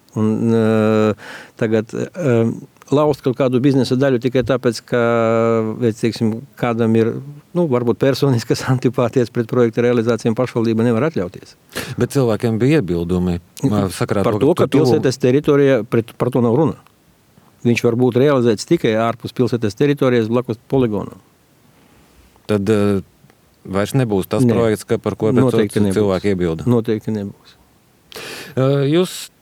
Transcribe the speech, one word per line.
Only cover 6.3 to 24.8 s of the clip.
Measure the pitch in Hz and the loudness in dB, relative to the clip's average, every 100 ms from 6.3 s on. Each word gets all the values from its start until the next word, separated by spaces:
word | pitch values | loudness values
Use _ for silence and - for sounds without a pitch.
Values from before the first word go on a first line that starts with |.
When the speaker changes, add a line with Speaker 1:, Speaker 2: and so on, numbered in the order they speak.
| 113 139 - | -4 -10 -6
Speaker 1:
kādam | 123 113 113 113 | -4 0 2 2
ir, | 113 123 135 147 - | 2 -2 -10 -18 -8
nu, | 170 170 | -2 0
varbūt | 123 120 107 | 0 0 0
personiskas | 135 127 139 120 - 143 - | 0 2 0 0 -2 -4 -2
<laughs> | |
antipātijas | 127 131 117 120 135 120 | 0 0 0 -2 0 -2
pret | - 113 | -2 -4
projekta | 127 120 110 120 | 0 0 2 0
realizācijām, | 123 113 113 120 | 2 0 0 0
pašvaldība | 110 127 123 113 113 | -2 -2 -2 -2 0
nevar | 120 113 151 | 0 0 -2
atļauties. | 139 87 - - - _ - - 127 | -2 -6 -10 -20 -20 _ -14 -10 -4
Speaker 2:
Bet | 123 | -2
cilvēkiem | 143 123 107 117 110 | 0 0 0 0 0
bija | 127 156 | 2 2
iebildumi, | 90 85 85 90 90 87 - - | 0 -2 -2 0 0 -2 -6 -4
Speaker 1:
Mhm. | 135 104 95 | -2 0 -2
Speaker 2:
sakarā | - 120 101 | -2 -4 0
Speaker 1:
Par | 98 | 0
Speaker 2:
to, | 104 | 2
Speaker 1:
to, | 135 | 2
Speaker 2:
ka | 175 | 2
Speaker 1:
ka | 160 | 2
Speaker 2:
tu | 139 | 2
Speaker 1:
pilsētas | 151 156 135 - | 2 2 0 0
teritorija, | 127 131 151 143 139 131 104 | 2 2 2 4 4 2 0
pret, | 120 113 - | -2 -2 -2
par | 123 | -2
to | 123 | 2
nav | 117 117 | 2 2
runa. | 156 - - _ _ _ _ _ _ _ | 0 -2 -14 _ _ _ _ _ _ _
Viņš | 120 117 | 0 0
var | 120 | 2
būt | 113 127 120 | 2 2 2
realizēts | 143 139 120 104 - | 2 4 2 0 0
tikai | 170 127 110 | 0 0 0
ārpus | 113 117 101 | 0 -4 -6
pilsētas | - 120 120 113 - | -2 -2 0 -4 0
teritorijas, | 143 143 131 123 110 | 0 2 2 2 0
blakus | 120 120 107 - | -2 -2 -8 -2
poligonam. | 139 123 104 - - _ _ _ _ _ _ _ _ _ _ _ _ - | 0 0 -2 -8 -12 _ _ _ _ _ _ _ _ _ _ _ _ -4
Speaker 2:
Tad, | 107 98 | -2 2
eh, | 107 104 98 - _ _ _ _ _ | 2 2 0 -4 _ _ _ _ _
vairs | - 95 104 | -6 -4 -2
nebūs | 139 117 98 87 | 0 0 0 0
tas | 107 | 0
Speaker 1:
Nē. | 123 | 2
Speaker 2:
projekts, | 117 113 104 | 2 2 0